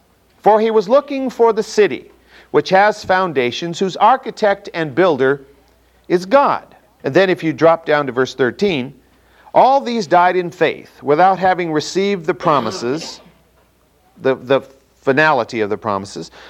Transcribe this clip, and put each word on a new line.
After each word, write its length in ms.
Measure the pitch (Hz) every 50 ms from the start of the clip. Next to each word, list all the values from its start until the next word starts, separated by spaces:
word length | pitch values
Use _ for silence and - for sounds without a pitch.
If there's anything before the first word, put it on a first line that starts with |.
| _ _ _ _ _ _ _ _
For 220 | - 190 214 208
he 100 | 220 226
was 180 | 214 220 180 196
looking 420 | 254 285 277 - 277 269 262 240
for 220 | - - 233 226
the 100 | 208 220
city 480 | 202 - - 214 202 156 120 - - - _ _ _ _ - - - _
which 180 | - 151 147 -
has 340 | 180 190 208 214 208 208 -
foundations, 760 | - 185 185 190 175 139 135 123 120 - - 175 170 165 -
whose 180 | 196 185 -
architect 720 | - 202 226 262 254 - 233 - - 214 196 196 196 - - -
and 200 | 170 160 147 120
builder 480 | 160 190 180 147 123 135 131 143 143 - _ _ _ _ _ _ _ _ _ _ _ _ -
is 180 | 175 180 185
God." 480 | 190 262 277 277 190 120 - - - _ _ _ _ _ _ -
And 100 | 139 135
then 160 | 175 196 185
if 120 | 175 -
you 120 | 160 160 143
drop 320 | 117 160 160 165 160 -
down 200 | 147 151 147 143
to 60 | 127
verse 220 | 113 127 131 123 -
thirteen, 580 | - 131 120 - - 202 202 170 131 123 143 - _ _ _ _ _ _ _ _ _ _ - -
"All 260 | - 208 254 277 277
these 280 | 220 247 233 226 180 135
died 260 | 170 175 175 180 180
in 160 | 185 175 165
faith, 520 | - - 165 131 - 69 - - _ -
without 360 | 127 135 147 160 185 196 190 165
having 340 | 185 185 180 170 175 165
received 540 | 151 151 143 - - 185 196 202 202 180 156
the 80 | 175 175
promises," 880 | - - 165 147 131 113 110 - - 117 120 143 160 - - - - - _ _ _ _ _ _ _ _ _ _ _ _ _ _ _ _ _ _ -
the, 140 | - 131 127
the 280 | - 131 120 139 127 - - _ _ _ _ _
finality 640 | _ - 143 127 147 156 156 147 123 110 - 123 110
of 100 | 107 98
the 80 | 107 98
promises, 540 | - 110 101 98 101 98 - - - - - - -